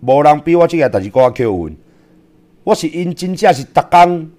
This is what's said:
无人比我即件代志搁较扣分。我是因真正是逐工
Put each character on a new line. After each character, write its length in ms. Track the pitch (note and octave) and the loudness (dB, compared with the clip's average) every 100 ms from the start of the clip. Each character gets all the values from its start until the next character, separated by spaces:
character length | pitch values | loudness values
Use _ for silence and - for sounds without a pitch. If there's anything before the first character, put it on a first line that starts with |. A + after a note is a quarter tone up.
无 220 | B2 C3+ | 0 2
人 160 | D3 D3+ | 4 2
比 160 | D#3 E3+ | 2 2
我 120 | E3+ | 2
即 100 | E3+ | 0
件 120 | C3+ | -2
代 100 | G#2+ | -2
志 80 | F#2+ | -4
搁 200 | A2+ B2+ | 0 0
较 0 | |
扣 340 | A2+ A#2 F#2+ | 0 -4 -4
分。 140 | D#2+ D2+ _ _ _ _ _ _ _ _ | -8 -14 _ _ _ _ _ _ _ _
我 100 | - | -4
是 140 | G#3 D#3+ | -4 -4
因 260 | D#3 F3 | -6 -8
真 220 | F3 F#3 F3+ | -6 -8 -2
正 180 | A3 | 0
是 100 | B3 | 0
逐 180 | C#3 - - | -2 -4 0
工 420 | F3 F3 F3 D#3+ | 4 4 2 -8